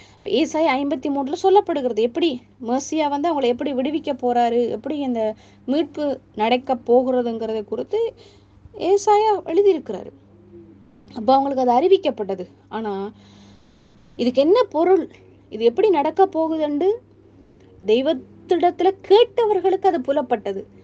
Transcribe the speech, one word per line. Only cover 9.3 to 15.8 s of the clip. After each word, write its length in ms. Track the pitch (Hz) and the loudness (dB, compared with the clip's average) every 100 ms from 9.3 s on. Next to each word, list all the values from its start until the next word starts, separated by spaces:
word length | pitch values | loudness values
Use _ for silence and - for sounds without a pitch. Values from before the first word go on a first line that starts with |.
| 392 - | 0 0
எழுதியிருக்கிறாரு. 680 | 330 403 330 - 196 - - - - - 339 - - - - - | 2 4 2 -2 -10 -12 -18 -20 -20 -20 -20 -20 -20 -20 -20 -18
அப்ப 180 | - 214 | -4 2
அவங்களுக்கு 340 | 269 277 262 | 2 2 0
அது 100 | 254 | 2
அறிவிக்கப்பட்டது. 720 | 240 349 381 349 - 196 190 180 - _ | 2 4 4 2 -4 -6 -8 -10 -18 _
ஆனா 220 | 214 220 196 196 - - - - - - _ _ - - - | -8 -6 -6 -8 -12 -20 -20 -20 -20 -20 _ _ -20 -18 -4
இதுக்கு 200 | 240 247 | -2 2
என்ன 180 | 285 440 | 4 4
பொருள், 400 | 494 294 339 370 254 - - - - | 2 0 2 2 0 -10 -20 -20 -14
இது 120 | 214 | -8
எப்படி 240 | 233 233 | -6 0